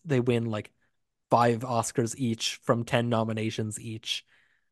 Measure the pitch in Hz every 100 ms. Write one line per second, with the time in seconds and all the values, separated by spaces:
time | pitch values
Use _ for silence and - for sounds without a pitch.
0 | 165 131 123 120 113 107 - _ _ _
1 | _ _ - 120 120 117 123 117 113 -
2 | 113 - 120 113 - - - 117 117 127
3 | 120 113 113 110 110 113 107 - 120 110
4 | - - - _ _ _ _